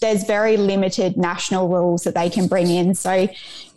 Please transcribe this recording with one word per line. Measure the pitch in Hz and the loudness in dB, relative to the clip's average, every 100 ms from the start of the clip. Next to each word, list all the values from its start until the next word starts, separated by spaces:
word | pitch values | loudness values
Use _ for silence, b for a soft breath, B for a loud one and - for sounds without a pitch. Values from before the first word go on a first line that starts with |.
there's | 220 214 | -2 0
very | 202 208 220 214 | 0 0 2 2
limited | 202 196 190 185 185 - | 2 2 0 0 -2 0
national | 180 - - 185 185 | -2 -2 -2 0 0
rules | 180 175 175 | 2 2 0
that | - | -2
they | 170 170 | -2 -2
can | 170 180 | 0 0
bring | 185 175 | 2 2
in. | 175 175 | 2 2
So | 185 185 185 185 B B B B | 0 0 0 0 B B B B